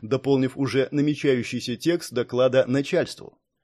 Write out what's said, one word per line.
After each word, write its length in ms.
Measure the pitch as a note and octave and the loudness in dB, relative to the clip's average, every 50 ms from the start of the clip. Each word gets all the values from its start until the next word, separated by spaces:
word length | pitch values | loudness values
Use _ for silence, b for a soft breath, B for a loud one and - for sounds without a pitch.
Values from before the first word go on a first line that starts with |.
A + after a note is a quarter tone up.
дополнив 560 | A2+ G#2+ C3 C3 - C#3 C#3 C3 C3 B2+ - | -6 -2 -2 -2 0 2 2 2 2 0 -2
уже 300 | - C#3 A#2+ A2+ C3+ B2+ - D3 | -2 -2 0 0 0 0 0 0
намечающийся 840 | D3 C#3 D3+ D3 - - C#3+ C3 A#2+ A2 - B2+ A#2+ - B2+ A#2+ | 0 0 0 0 0 2 2 2 2 0 -4 -6 -6 -6 -6 -6
текст 360 | - - D#3+ F3 E3+ - - A#2 | -4 0 0 0 0 -2 -4 -4
доклада 520 | B2 A2+ - A#2+ B2 C3 B2+ A#2+ C3 B2+ A#2+ | -4 -4 0 2 2 2 4 4 4 2 2
начальству. 680 | B2+ C#3 C#3 - F#3 E3 C3+ - - - - - - _ _ _ _ _ | 2 -2 0 0 0 -2 -2 -2 -6 -14 -18 -20 -20 _ _ _ _ _